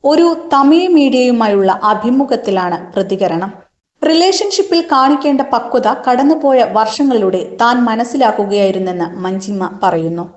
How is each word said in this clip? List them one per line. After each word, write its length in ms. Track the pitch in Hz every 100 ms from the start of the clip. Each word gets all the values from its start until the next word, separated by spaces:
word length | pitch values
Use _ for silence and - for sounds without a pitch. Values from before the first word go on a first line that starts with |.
| 277
ഒരു 180 | 320 339 330 -
തമിഴ് 360 | 277 277 320 370 330
മീഡിയയുമായുള്ള 760 | 269 254 247 240 220 202 190 - 185
അഭിമുഖത്തിലാണ് 840 | 196 220 262 277 226 - 190 180 170 -
പ്രതികരണം. 560 | - 190 196 185 165 190 - _ _ _ _
റിലേഷൻഷിപ്പിൽ 760 | 311 320 359 381 403 - - 330 330
കാണിക്കേണ്ട 480 | 269 269 294 294 269 277
പക്വത 360 | 233 - 247 208 247 -
കടന്നുപോയ 540 | 247 277 320 285 262 220 208
വർഷങ്ങളിലൂടെ 640 | 220 - 277 240 190 185 - -
താൻ 160 | 233 247 240
മനസ്സിലാക്കുകയായിരുന്നെന്ന് 1160 | 220 240 277 233 214 202 202 196 190 185 180 170 180
മഞ്ജിമ 440 | 185 190 190 196 185 202
പറയുന്നു. 420 | 190 170 165 170 170